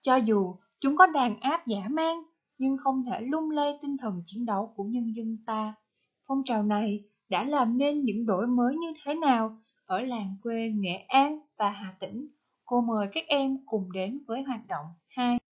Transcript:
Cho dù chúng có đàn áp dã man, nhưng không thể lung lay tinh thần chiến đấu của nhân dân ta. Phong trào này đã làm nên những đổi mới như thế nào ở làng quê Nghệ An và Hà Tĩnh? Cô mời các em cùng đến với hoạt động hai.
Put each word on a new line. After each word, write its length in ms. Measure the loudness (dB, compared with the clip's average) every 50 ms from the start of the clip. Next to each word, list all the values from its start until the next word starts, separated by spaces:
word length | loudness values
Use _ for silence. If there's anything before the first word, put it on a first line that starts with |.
Cho 160 | 4 4 4
dù 400 | 4 6 4 4 4 2 0 -4 -10 _ _ _ _
chúng 160 | 0 0 8
có 100 | 8 8
đàn 340 | 8 8 2 0 0 0 -2
áp 260 | -2 -2 -2 -2 -2
dã 220 | -4 -4 -4 -2 -4
man, 320 | -2 0 0 0 -2 -4 -8 _ _ _ _ _ _ _
nhưng 180 | -2 0 0 0
không 260 | 0 0 0 0 -2
thể 160 | -2 -4 -4
lung 300 | -2 -2 -2 -2 0 0
lay 280 | 0 0 0 0 -2 -4
tinh 140 | -6 -6 -6
thần 260 | -4 -4 -4 -4 -6 -8
chiến 200 | -8 -8 -6 -4
đấu 260 | -2 -2 -2 -2 -4 -6
của 80 | -8 -6
nhân 320 | -4 -2 -2 -2 -2 -4
dân 200 | -4 -6 -6 -6 -6 -6
ta. 280 | -6 -4 -4 -4 -4 -8 _ _ _ _ _ _ _ _ _ _
Phong 160 | _ -2 -2 0
trào 180 | 0 0 2
này 420 | 2 2 2 2 2 0 -2 -4 -6 _ _ _ _ _
đã 160 | -2 -2 0
làm 340 | 2 2 2 2 2 2 2
nên 260 | 2 2 2 2 0
những 220 | 0 0 0 0
đổi 200 | 0 0 0 2
mới 300 | 2 2 4 4 2 2
như 160 | 0 -4 -6 -8 -8 -6
thế 100 | -6 -4
nào 440 | 0 2 2 4 4 2 -2 -4 -10 _ _ _ _ _
ở 160 | _ -4 -4
làng 360 | -2 -4 -4 -4 -4 -6 -8 -6
quê 280 | -6 -4 -4 -2 -2 -2 -2
Nghệ 220 | 0 0 -2 -2 -4 -6 2
An 320 | 4 4 4 4 0 -6 -12 _ _
và 140 | _ -2 -2
Hà 260 | -2 -4 -12 -12 -10 _
Tĩnh? 280 | -12 -10 -10 -10 -12 -12 _ _ _ _ _ _ _
Cô 160 | 0 0 0
mời 280 | 2 2 0 0 -2 -2
các 120 | -4 -8 -2
em 320 | 0 0 2 2 0 -2 -4 -4
cùng 260 | -4 -4 -4 -4 -4
đến 320 | -6 -6 -4 -4 -6 -8 -8
với 160 | -8 -6 -6
hoạt 240 | -6 -6 -8 -8 -6 -8
động 180 | -8 -8 -8 -10 -16 _ _ _
hai. 320 | -6 -2 0 2 2 0 _ _